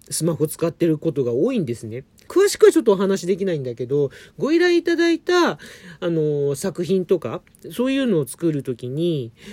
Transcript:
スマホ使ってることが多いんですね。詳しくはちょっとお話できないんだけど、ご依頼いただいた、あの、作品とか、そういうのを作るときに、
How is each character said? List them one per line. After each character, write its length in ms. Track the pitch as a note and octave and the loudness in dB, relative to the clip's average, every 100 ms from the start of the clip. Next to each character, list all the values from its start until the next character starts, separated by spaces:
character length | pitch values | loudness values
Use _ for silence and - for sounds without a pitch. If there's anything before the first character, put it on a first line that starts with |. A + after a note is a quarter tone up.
| - | -10
ス 160 | - E3 | -4 -2
マ 100 | E3 | 0
ホ 100 | D#3 | -2
使 180 | - E3 | -2 -4
っ 60 | |
て 120 | - E3+ | 0 0
る 120 | D3+ | 0
こ 160 | E3 | -2
と 100 | C#3+ | -2
が 80 | A#2+ | -2
多 220 | A#2+ A3 | 0 0
い 60 | B3+ | 0
ん 60 | C3 | -4
で 80 | |
す 140 | A2+ A2+ | -6 -10
ね。 160 | A#2 - _ - | -12 -16 _ -4
詳 200 | E4+ G4+ | 2 2
し 100 | - | 6
く 80 | G#4+ | 6
は 60 | |
ち 80 | D#4+ | 6
ょ 20 | |
っ 20 | |
と 80 | A#3 | 4
お 40 | G3 | 4
話 300 | G3 G3 E3+ | 2 0 -2
で 100 | F#3+ | -2
き 80 | F#3+ | -2
な 80 | |
い 60 | D#3+ | -2
ん 40 | |
だ 120 | B2+ A#2 | -4 -6
け 100 | A#2+ | -4
ど、 260 | C#3+ C#3 - - - | -2 -2 -4 -20 -6
ご 140 | A3+ | 0
依 80 | E4 | 2
頼 180 | F4+ F4 | 4 2
い 60 | |
た 140 | E4+ E4 | 2 0
だ 120 | E4+ | 2
い 100 | E4 | 0
た、 320 | - F4+ D4+ | 0 2 2
あ 60 | D3 - - F3+ E3 | 0 -10 -20 -20 -8
の、 540 | F3 E3 D3+ D3 C#3+ C#3 | -2 0 0 0 0 -2
作 280 | F#3+ D#3+ | -4 -4
品 220 | E3 F#3+ F3 | 0 0 2
と 120 | F#3 | 0
か、 240 | A#2 D#3 _ _ - | -2 -10 _ _ -12
そ 140 | E3+ B3+ | -4 -2
う 60 | |
い 40 | C4+ | 0
う 80 | B3+ | 0
の 120 | E3+ | 0
を 80 | B2 | -2
作 240 | - E3+ | -4 -2
る 100 | D3 | -2
と 140 | C3+ A#2+ | -4 -8
き 140 | B2 | -8
に、 420 | C#3 F3 D3+ A#2 - - | -4 -2 -2 -6 -14 -20